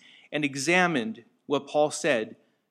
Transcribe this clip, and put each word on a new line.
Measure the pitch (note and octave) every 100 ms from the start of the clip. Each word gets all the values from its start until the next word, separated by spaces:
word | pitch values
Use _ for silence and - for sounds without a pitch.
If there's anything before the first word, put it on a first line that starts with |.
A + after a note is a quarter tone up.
| - - _
and | D3
examined | D3 C3+ C3+ F3+ F3+ D3+ A2 A2 - _ -
what | C#3 C#3
Paul | D3+ D3+
said | - E3+ B2 A2 - _ _ _